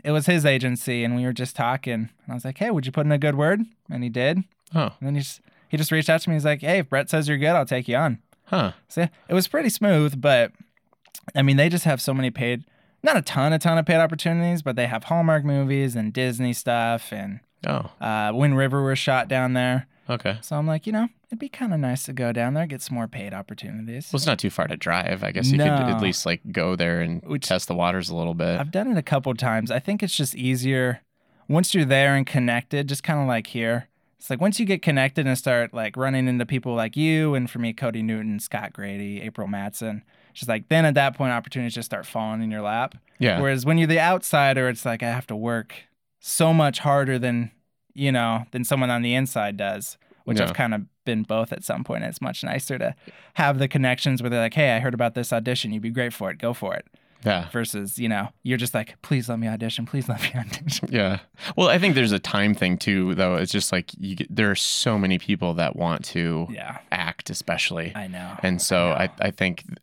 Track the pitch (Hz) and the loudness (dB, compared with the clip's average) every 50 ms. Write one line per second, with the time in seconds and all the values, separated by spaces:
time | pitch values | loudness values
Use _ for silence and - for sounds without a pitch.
0 | - 147 151 151 147 - 180 165 147 147 135 131 135 127 123 117 - - 123 120 | -2 0 0 2 2 2 4 4 6 4 4 4 2 0 -2 -2 -2 -2 -2 0
1 | 117 117 120 120 123 127 123 120 127 127 - - 117 117 127 131 - 131 117 110 | 0 0 0 0 0 -2 -2 -2 -4 -4 -4 -2 -2 0 -2 -2 -2 -4 -4 -4
2 | 113 113 - _ _ - 123 127 - 135 131 - 202 240 220 156 131 131 131 160 | -4 -6 -10 _ _ -12 -10 -8 -8 -8 -6 -4 -2 -2 0 -2 -2 -2 -2 0
3 | 147 151 151 143 147 151 143 139 147 160 196 208 226 226 _ _ _ - - 123 | 2 2 2 2 2 2 2 2 2 2 2 2 0 -4 _ _ _ -10 -8 -6
4 | 123 120 110 123 123 143 165 185 185 - _ _ _ - 160 160 151 - - - | -6 -4 -2 0 2 2 2 0 -2 -4 _ _ _ -4 -2 0 0 0 -2 -6
5 | 135 135 143 143 139 135 - - _ _ _ _ _ _ - 151 156 - 160 156 | -4 -2 -2 -2 -4 -4 -8 -16 _ _ _ _ _ _ -2 -2 0 2 2 2
6 | 147 - 160 160 - 180 165 151 143 151 147 143 - 147 180 196 160 - 135 135 | 4 4 2 2 2 0 0 2 2 2 0 0 0 2 2 2 2 2 0 0
7 | 143 - - 156 151 147 151 139 143 156 175 165 139 - 135 127 120 - 120 131 | 0 2 0 0 2 2 0 2 2 4 4 4 2 2 0 -2 0 0 2 2
8 | 165 147 117 - _ _ _ _ _ - 185 190 127 92 - - _ - - 165 | 2 2 0 -2 _ _ _ _ _ -2 0 0 0 0 -2 -6 _ -8 -4 -2
9 | 170 165 - _ _ - 180 185 180 - - 302 320 233 - - 208 202 185 151 | -2 -2 -2 _ _ 0 0 0 2 2 0 0 0 0 0 2 4 4 6 6
10 | 151 147 139 131 120 147 135 120 117 - - - - _ _ _ _ _ _ _ | 4 2 2 2 4 6 6 6 6 2 0 -6 -20 _ _ _ _ _ _ _
11 | _ _ - - - - - 139 135 139 135 139 147 170 170 175 - 165 143 123 | _ _ -20 -20 -18 -4 0 4 4 6 6 6 6 6 4 2 2 2 0 0
12 | - - 135 135 131 127 117 - 123 120 123 120 - _ _ _ _ _ _ _ | 0 -2 0 0 0 0 0 0 0 0 -2 -2 -6 _ _ _ _ _ _ _
13 | - 302 302 196 139 - - 139 131 151 160 156 - 175 165 165 160 - 170 165 | 2 2 2 2 2 0 0 2 2 4 2 2 4 4 4 4 4 4 4 4
14 | 165 160 165 151 - 170 165 170 170 175 175 165 147 139 123 123 123 117 117 113 | 4 4 2 0 -2 0 0 2 2 0 0 0 -2 -2 -2 0 0 0 -2 -4
15 | - - 165 170 165 160 156 151 139 147 143 139 139 131 139 139 139 131 120 117 | -4 -2 0 2 4 4 4 4 2 2 2 2 2 2 2 0 0 0 -2 -2
16 | 107 107 110 131 127 127 120 113 127 123 120 - - 127 120 117 113 117 117 113 | -4 -2 -2 -2 -2 0 0 0 0 -2 -2 -2 -2 0 0 2 2 2 0 -2
17 | - - 110 104 101 101 101 113 - _ _ _ - - 143 127 113 - - - | -4 -6 -10 -8 -8 -8 -10 -10 -14 _ _ _ -4 -2 -2 -2 -4 -6 -10 -8
18 | - 113 110 107 107 107 107 123 143 147 139 131 135 135 131 139 139 135 135 131 | -6 -4 -2 -2 0 0 0 2 2 4 4 4 2 2 2 0 0 0 0 0
19 | - - 131 127 117 98 131 131 127 127 127 127 123 127 127 131 127 - _ _ | 0 2 2 2 2 0 0 0 0 0 0 0 0 0 0 -2 -4 -6 _ _
20 | _ - 123 - - 95 101 110 - - 156 147 151 160 156 156 - 220 214 214 | _ -6 -6 -4 -2 -4 -4 -4 -6 -6 -4 -2 -2 -2 -2 -2 -4 -2 -2 -2
21 | 233 233 - _ _ _ 247 226 285 277 - - 254 220 170 156 143 127 123 131 | -2 -2 -4 _ _ _ -12 -10 -10 -10 -8 -6 -4 -2 0 0 0 0 -2 -2
22 | - - 131 123 127 117 113 120 117 123 139 156 170 156 139 123 - - 135 120 | -4 -6 -6 -4 -2 -2 0 0 0 0 0 -2 -2 -4 -6 -8 -8 -6 -6 -4
23 | 113 110 - 120 98 101 95 95 101 - 107 - - 104 107 110 110 113 117 127 | -6 -6 -8 -10 -10 -10 -10 -10 -12 -12 -14 -14 -12 -12 -10 -10 -10 -10 -10 -12
24 | 160 - - 135 143 156 120 - - 98 - - 82 - 80 78 - 85 85 90 | -6 -4 -2 -2 0 0 0 0 0 -2 0 -2 -2 -2 -4 -4 -2 0 0 0
25 | 87 - 90 95 - 98 - 107 123 131 135 139 147 151 147 139 131 123 113 110 | 0 -2 -2 -4 -4 -4 -2 0 2 4 4 4 4 4 4 2 2 2 2 2
26 | 107 95 87 - - 85 87 - - - 90 92 82 90 92 87 85 85 85 85 | 2 0 0 0 -2 -2 -2 -2 -4 -4 -2 -2 0 0 0 2 2 2 2 0
27 | 85 82 85 87 - - 151 139 - - 95 90 - - 87 87 87 87 90 92 | 0 -2 -2 -4 -6 -6 -6 -4 0 0 0 0 0 -2 -2 0 0 2 0 0
28 | 85 82 85 85 82 85 85 82 85 87 87 90 143 151 170 190 214 262 233 170 | -2 -4 -4 -4 -2 -2 -2 -2 0 0 0 0 -2 -2 -2 -2 -2 0 0 0
29 | 143 - 156 139 127 135 120 113 135 123 113 113 110 117 113 131 - - 202 202 | 0 0 0 0 0 -2 -4 -2 0 0 0 0 0 -2 -2 -2 -2 -2 -4 -2
30 | 208 180 - - 147 131 - 131 127 127 131 123 127 131 135 127 127 127 123 - | -2 -2 -2 -2 -2 -2 -2 -2 -2 0 0 0 0 0 0 2 0 0 -2 -4
31 | - _ _ _ _ _ _ _ _ - 147 165 180 - - 190 151 127 135 135 | -8 _ _ _ _ _ _ _ _ 0 2 2 2 2 2 2 4 4 6 6
32 | 139 139 139 139 135 - - 135 123 120 117 120 127 - - 143 143 135 139 - | 6 6 4 4 2 2 0 2 2 2 0 0 -2 -2 -4 -4 -2 -2 -4 -4
33 | - - 156 147 139 131 120 113 107 - - 127 117 113 120 120 120 - _ _ | -2 -2 0 0 0 0 0 0 -2 -4 -4 -2 0 0 0 -2 -4 -8 _ _
34 | _ _ _ _ - - 131 123 170 208 202 - 240 190 196 170 - 165 147 135 | _ _ _ _ -8 -6 -2 0 0 0 2 0 0 0 0 0 0 2 2 4
35 | 131 135 - - 147 135 131 127 - 139 123 120 120 110 - 120 110 104 - 127 | 2 2 2 0 0 0 0 0 0 2 2 2 0 0 -4 -6 -6 -6 -4 -2
36 | 131 135 131 131 131 127 123 123 120 - 143 127 - 127 117 117 110 110 - 143 | -2 0 0 2 2 2 0 0 0 -2 -2 -4 -2 -2 -2 -2 -2 -2 0 0
37 | 156 156 160 156 156 151 143 131 123 117 - 120 117 117 110 - 135 120 110 113 | 2 2 4 4 2 2 2 0 -2 -2 -4 -4 -4 -4 -4 -4 -4 -4 -2 -2
38 | 110 110 110 110 107 110 104 104 - - - 104 107 101 - - 101 101 98 101 | -2 -2 -2 -2 -2 -4 -4 -6 -6 -6 -6 -6 -8 -8 -10 -10 -10 -8 -8 -8
39 | 101 101 101 101 - 110 107 - 104 98 101 98 98 104 - - 117 110 104 107 | -8 -8 -8 -10 -10 -10 -10 -8 -8 -6 -6 -6 -6 -8 -8 -8 -8 -8 -8 -8
40 | - _ _ _ _ _ - - - 120 113 110 - - 156 160 160 156 139 143 | -12 _ _ _ _ _ -18 -10 -4 -4 -4 -4 0 2 4 4 4 4 4 4
41 | 139 135 117 - 139 127 120 117 113 - - 139 120 117 - 120 113 - - 98 | 2 2 2 -2 -2 -2 -2 -2 -4 -6 -6 -6 -6 -6 -6 -8 -8 -8 -8 -8
42 | - - - 117 110 110 110 110 113 110 107 107 104 104 107 117 127 139 - - | -8 -8 -6 -6 -4 -4 -4 -4 -4 -4 -4 -4 -4 -4 -2 -2 -2 -4 -6 -10
43 | - _ _ - 127 120 95 87 139 139 135 131 120 143 160 165 165 151 160 165 | -20 _ _ 0 2 2 2 2 2 0 0 0 2 2 4 4 4 4 4 4
44 | 156 170 185 151 - - - 147 139 139 135 135 127 127 120 117 - 131 113 110 | 4 4 2 2 0 0 2 4 4 4 4 2 2 0 -2 -2 -4 -4 -4 -2
45 | 123 117 117 127 127 - 110 107 113 117 117 113 107 - - - - _ _ _ | -2 -4 -4 -4 -6 -6 -6 -4 -4 -2 -2 -4 -4 -8 -12 -20 -20 _ _ _
46 | _ _ _ _ - - - - 170 160 160 160 151 143 131 - - 147 139 143 | _ _ _ _ -8 -4 0 4 4 6 6 6 6 4 2 0 2 2 2 4
47 | 139 131 131 123 123 123 120 120 117 110 - _ _ _ _ _ _ _ - - | 2 2 0 0 0 0 0 0 -2 -4 -8 _ _ _ _ _ _ _ -6 -2
48 | 139 139 131 123 117 113 113 113 117 - - 127 123 - 143 135 131 123 123 120 | 0 2 2 2 2 2 0 -2 -4 -4 -6 -4 -2 0 0 2 2 2 0 0
49 | 120 120 123 131 135 131 - 120 104 104 101 101 101 98 95 101 - - - - | 0 2 2 2 0 0 0 -2 -2 -2 -2 -4 -4 -4 -4 -6 -8 -12 -14 -18
50 | _ _ _ _ _ - 117 107 101 85 87 - 131 117 110 107 98 - _ _ | _ _ _ _ _ -2 0 0 0 0 0 0 0 0 -2 -2 -6 -8 _ _
51 | - - 117 110 110 - 110 110 113 113 - - - - - - 127 - 117 113 | -6 -4 -2 -2 -2 -2 -2 -2 -2 -2 -6 -8 -6 -6 -6 -4 -6 -6 -6 -6
52 | 107 117 - - - 127 - - - - - 135 - - 135 127 - - - - | -6 -6 -8 -8 -8 -8 -8 -8 -6 -6 -6 -6 -6 -6 -6 -4 -4 -4 -4 -6
53 | _ - - - - - - - 156 143 143 131 139 131 - 147 131 127 123 - | _ -20 -20 -20 -20 -8 -2 2 2 2 4 2 2 2 2 2 2 2 2 2
54 | - 143 131 120 120 123 120 117 113 113 - 160 151 135 117 113 127 131 120 113 | 2 0 0 0 0 0 0 0 0 0 2 2 4 4 4 2 0 0 0 0
55 | 120 117 - 123 120 - 123 113 110 123 123 123 - 110 107 107 107 117 117 127 | 0 0 0 -2 -4 -2 -2 -2 0 0 -2 -2 -2 -4 -4 -4 -4 -4 -2 -2
56 | 123 120 117 - 101 92 73 - - 117 123 - 107 92 90 80 - _ _ _ | -2 -4 -4 -6 -6 -6 -6 -4 -4 -4 -4 -4 -6 -6 -6 -6 -8 _ _ _
57 | _ _ _ _ - 113 101 87 85 82 - 117 117 - - 107 101 98 - - | _ _ _ _ 0 0 0 0 0 -2 -4 -4 -4 -4 -4 -6 -6 -6 -6 -4
58 | 120 113 110 101 101 - - _ - 123 127 123 123 120 - 113 107 - - - | -2 -2 0 -2 -4 -6 -8 _ -4 -2 -2 -2 -2 -2 -2 -4 -4 -6 -10 -12
59 | - - 151 131 117 123 117 113 113 110 110 113 113 113 - - 117 - - 139 | -4 -2 0 0 0 -2 -4 -4 -4 -4 -4 -4 -6 -6 -6 -6 -6 -6 -4 -4
60 | 123 - 117 104 - - - 123 110 107 - - - 160 - - - - 127 113 | -4 -4 -4 -4 -4 -4 -4 -6 -8 -8 -10 -8 -6 -4 -4 -4 -4 -2 0 2
61 | 101 95 98 95 - _ _ - - - - - 180 160 117 175 180 196 147 135 | 2 2 0 -2 -6 _ _ -12 -12 -4 0 2 4 4 6 6 4 4 4 4
62 | 123 110 101 92 - - - 101 101 104 104 - 95 90 90 87 - 104 98 95 | 4 4 2 0 0 0 0 2 2 2 2 2 2 0 0 0 0 2 2 2
63 | 92 92 90 95 95 90 92 82 92 92 - 104 - - - 90 85 - - - | 2 2 2 2 2 2 2 0 0 0 0 -2 0 0 -2 -2 -4 -6 -10 -10
64 | - 95 95 82 - - 98 110 110 101 98 - - - - - - 127 110 104 | -10 -8 -6 -6 -6 -4 0 2 2 2 2 2 0 0 0 0 0 2 2 2
65 | 98 95 92 87 - - 101 85 90 87 85 85 82 67 - - 87 85 82 - | 2 2 2 0 0 -2 -2 0 0 0 0 0 0 0 0 -2 -2 -2 -2 -2
66 | - - - 90 85 85 82 78 85 85 - - - - - - - _ - 90 | -6 -6 -4 -2 -2 0 -2 -2 -4 -6 -8 -10 -12 -12 -14 -14 -8 _ -4 -4
67 | 90 85 82 - - - - - - - 85 82 - - 87 82 82 85 - 107 | -2 -4 -6 -8 -10 -10 -10 -8 -6 -4 -4 -2 -2 -4 -4 -6 -6 -8 -8 -10
68 | 98 92 90 90 90 90 95 - - 92 92 87 - - 98 90 87 87 78 69 | -10 -10 -10 -12 -12 -12 -8 -4 -2 0 0 0 0 2 2 4 4 4 2 2
69 | 90 92 - - - 101 - - 95 92 85 - - - - - | 0 0 -2 -2 -2 -2 -2 0 -2 -2 -2 -4 -10 -14 -14 -6